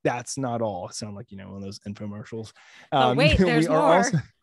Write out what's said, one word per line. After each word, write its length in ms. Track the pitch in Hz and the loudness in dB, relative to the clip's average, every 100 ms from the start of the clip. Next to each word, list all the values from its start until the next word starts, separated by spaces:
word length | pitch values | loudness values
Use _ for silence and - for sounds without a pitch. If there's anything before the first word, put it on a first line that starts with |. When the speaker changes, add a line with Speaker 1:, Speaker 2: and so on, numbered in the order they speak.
Speaker 1:
that's 340 | 147 120 - - | -4 -4 -6 -6
not 240 | 131 117 | -4 -2
all. 280 | 110 92 104 | -4 -4 -10
It 40 | |
sound 220 | - 107 101 | -10 -12 -12
like, 160 | - | -16
you 60 | 98 | -16
know, 100 | 95 | -16
one 80 | 98 | -14
of 80 | |
those 160 | 98 101 104 | -12 -12 -12
infomercials. 640 | 101 107 104 107 113 110 - - - - | -10 -10 -12 -12 -12 -14 -18 -20 -20 -2
Speaker 2:
But 60 | 147 127 | 2 4
Speaker 1:
Um, 60 | 123 | 4
Speaker 2:
wait, 220 | 302 302 | 4 4
Speaker 1:
<laughs> 0 | |
we 60 | 185 | 4
Speaker 2:
there's 220 | 156 165 | 4 2
Speaker 1:
are 120 | 156 | 4
Speaker 2:
more. 140 | - 175 | 4 4
Speaker 1:
also, 220 | 196 156 - _ | 4 0 -4 _